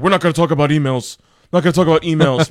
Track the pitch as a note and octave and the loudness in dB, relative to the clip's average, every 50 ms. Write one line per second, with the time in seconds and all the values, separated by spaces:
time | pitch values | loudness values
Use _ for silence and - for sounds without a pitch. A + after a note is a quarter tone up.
0 | C3 F#3 G3 F3+ - F3 D#3 D#3 E3+ E3 D#3+ C#3 D3 C#3+ D3 D#3 D3 C3+ C3 B2+ | 0 0 0 2 0 0 0 0 0 0 0 0 0 0 0 0 0 -2 -4 -4
1 | A2+ - - _ _ _ _ _ _ _ - F3+ D3+ F3 D#3+ D#3 F#3 D#3 D#3+ D#3 | -6 -10 -16 _ _ _ _ _ _ _ -4 0 0 0 2 2 2 2 2 0
2 | - E3+ D#3+ D#3 D#3 D3+ C3 B2+ D#3+ - | 0 0 0 0 0 0 2 0 0 0